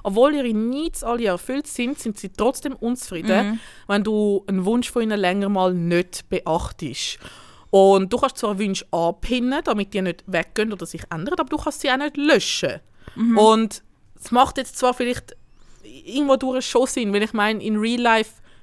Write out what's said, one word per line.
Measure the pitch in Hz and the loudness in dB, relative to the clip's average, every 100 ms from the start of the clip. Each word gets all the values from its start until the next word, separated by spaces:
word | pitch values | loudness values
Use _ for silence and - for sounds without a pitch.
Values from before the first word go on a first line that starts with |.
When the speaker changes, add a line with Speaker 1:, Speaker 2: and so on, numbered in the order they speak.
Speaker 1:
obwohl | 202 208 277 | -2 4 4
ihre | 294 247 | 4 0
Needs | 214 226 277 320 - | 0 -2 -2 -6 -6
alle | 233 240 214 | -4 -2 -2
erfüllt | 175 - 269 - | -2 -4 -6 -6
sind, | - 240 285 | -4 -4 -4
sind | 226 214 | -8 -8
sie | 196 | -10
trotzdem | - 226 - 285 | -2 -2 -2 -6
unzufrieden, | 262 226 247 - 170 214 214 202 | -6 -4 -4 -6 -6 0 2 2
Speaker 2:
Mhm. | 226 - - - | -4 -8 -14 -4
Speaker 1:
wenn | 202 | -2
du | 214 214 208 202 - | 0 2 2 0 0
einen | 190 | -2
Wunsch | 185 233 240 | 2 0 0
von | 240 | -2
ihnen | 220 208 | -2 0
länger | 180 202 196 | 0 0 0
mal | 196 185 | 2 2
nicht | 180 170 175 175 - - | 0 0 0 0 -8 -6
beachtest. | 143 - 160 - - 147 - - - - - - - - | -4 -2 -2 -2 -8 -10 -8 -8 -10 -16 -20 -20 -20 2
Und | 196 190 196 190 | 6 8 6 2
du | 247 | 0
kannst | 254 - | -2 -2
zwar | 214 196 | -4 -2
Wünsche | 208 190 - | -2 -4 -4
anpinnen, | 170 170 175 - 247 247 285 | -2 -2 -2 -2 -2 0 -2
damit | 330 214 196 | -2 -2 -2
die | 196 | -4
nicht | 185 175 - | -4 -6 -4
weggehen | 175 165 - 220 | -4 -2 -2 -4
oder | 202 165 | -4 -10
sich | 165 - | -12 -10
ändern, | 165 214 - | -8 -4 -2
aber | 285 | -2
du | 302 | -4
kannst | 302 - | -6 -4
sie | 277 | -2
auch | 269 | 0
nicht | 294 294 | -2 -2
löschen. | 294 226 - - 143 - - - - - | 2 2 2 -4 -4 -6 -14 -20 -12 -2
Speaker 2:
Mhm. | 233 220 | 2 6
Speaker 1:
Und | 220 220 220 - - _ _ - | 8 6 2 -6 -18 _ _ -16
es | - | 0
macht | 240 262 - | 2 2 0
jetzt | 247 - | -8 -2
zwar | 254 | 0
vielleicht | 247 247 247 - - - - - - | 0 -2 -4 -8 -20 -20 -20 -20 -20
irgendwo | 107 131 156 254 277 269 | -20 -20 -6 0 2 2
durch | 262 254 - | 2 -4 0
schon | 240 254 | 2 2
Sinn, | 262 208 | 0 0
weil | 202 | 0
ich | 226 | 0
meine, | 220 208 220 | 0 0 0
in | 220 214 | -2 -2
Real | 226 240 | 0 2
Life | 240 226 220 - - - | 4 4 2 -8 -20 -20